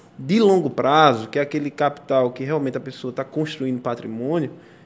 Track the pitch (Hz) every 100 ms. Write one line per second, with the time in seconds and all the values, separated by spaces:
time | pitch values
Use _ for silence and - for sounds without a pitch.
0 | - - 135 220 202 190 143 120 127 151
1 | 151 113 113 143 143 151 143 - 143 143
2 | - 135 123 123 135 156 135 127 135 -
3 | 127 123 131 151 156 - 131 127 123 120
4 | 117 110 131 170 127 - - -